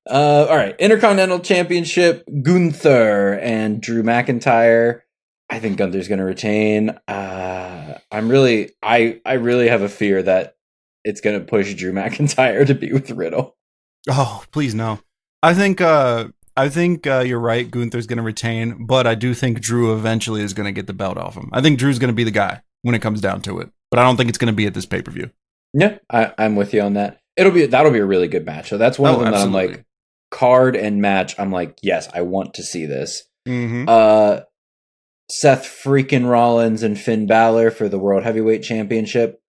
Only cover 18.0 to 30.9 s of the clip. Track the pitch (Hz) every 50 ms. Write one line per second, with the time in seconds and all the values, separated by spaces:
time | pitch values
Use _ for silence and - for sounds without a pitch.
18 | 110 110 120 117 113 110 107 - - 113 113 113 113 117 117 - 117 110 127 131
19 | 123 117 113 107 120 123 120 - 135 127 113 110 - 110 117 120 117 110 110 110
20 | 110 113 113 113 - 113 110 104 104 101 95 107 101 101 98 104 95 101 95 95
21 | 98 95 90 90 87 90 - - - - - 123 135 156 147 120 127 143 135 117
22 | 131 123 113 117 117 110 104 107 101 92 95 - _ _ _ _ - 120 120 107
23 | - 110 107 104 95 95 92 95 - 101 95 87 85 - _ _ _ - - 120
24 | 123 127 123 110 127 117 110 - 127 117 107 101 107 101 92 92 92 - 98 92
25 | 92 - - - - - _ _ _ _ _ _ _ _ - 139 185 214 208 -
26 | _ - - 117 110 - - - 110 110 107 101 101 101 - 107 101 101 101 101
27 | 101 - - _ _ _ - - 185 196 170 175 151 123 127 131 151 151 131 110
28 | 101 98 98 90 90 80 87 87 76 - 76 76 - - 104 101 113 110 110 -
29 | 139 143 131 120 120 110 104 101 101 98 95 95 92 90 - - _ _ _ _
30 | _ _ _ _ _ - - - 127 123 127 127 131 127 120 95 104 104